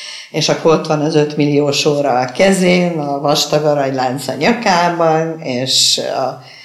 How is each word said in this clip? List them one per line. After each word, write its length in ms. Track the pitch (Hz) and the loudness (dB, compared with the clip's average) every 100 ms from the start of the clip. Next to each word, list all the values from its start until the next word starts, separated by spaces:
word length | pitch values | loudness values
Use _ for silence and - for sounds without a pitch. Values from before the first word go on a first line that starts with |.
| - - - | -16 -16 -10
és 180 | 160 151 | -4 -2
akkor 240 | 147 165 | 0 2
ott 140 | 160 160 | 2 2
van 140 | 151 | -2
az 140 | 147 156 | 0 2
öt 220 | 147 151 | 0 0
milliós 480 | 147 143 147 143 156 | 0 2 2 0 0
óra 340 | 143 139 123 | 0 0 0
a 120 | 131 | 0
kezén, 580 | - 196 190 180 180 175 | 2 2 4 2 2 0
a 300 | 165 143 139 | -2 -4 -2
vastag 460 | 147 151 - 151 151 | 0 0 0 0 2
aranylánc 600 | 147 135 131 127 135 - | 0 0 -2 -2 -4 -6
a 60 | |
nyakában, 1080 | 117 165 233 208 175 175 170 165 160 165 160 | -2 0 0 0 2 2 2 2 2 -2 -6
és 560 | 139 123 127 - - - | -6 -4 -2 0 0 0
a 440 | - - 131 - - - | -4 -4 -4 -8 -14 -20